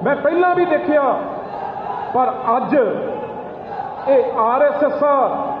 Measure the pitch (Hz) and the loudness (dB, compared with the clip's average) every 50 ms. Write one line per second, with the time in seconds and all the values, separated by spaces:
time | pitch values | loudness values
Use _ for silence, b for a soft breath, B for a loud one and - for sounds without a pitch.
0 | 180 226 285 277 - 285 330 349 359 359 359 359 349 349 311 294 - - 302 302 | 0 0 -2 2 0 0 2 4 4 4 4 2 2 2 2 0 0 2 2 2
1 | 277 254 208 - - - - - - - - - - - - - - - - - | 4 2 0 0 -2 -6 -8 -8 -10 -8 -8 -8 -8 -6 -8 -8 -8 -6 -6 -6
2 | - - - 240 262 254 262 - - 226 226 254 233 180 226 294 240 190 160 - | -6 -2 0 0 2 2 0 -2 0 0 0 0 2 2 4 4 4 4 0 -2
3 | - - - - - - - - - - - - - - - - - - - - | -4 -4 -6 -6 -8 -10 -10 -12 -12 -12 -12 -14 -12 -12 -10 -8 -8 -8 -8 -8
4 | - - 277 262 226 196 - 233 220 226 240 269 294 285 277 294 294 285 - - | 0 2 4 4 4 2 0 0 2 2 4 4 4 2 2 2 0 0 0 2
5 | 285 294 285 269 247 202 - - - 147 - - | 2 2 4 4 2 0 0 -4 -4 -6 -6 -8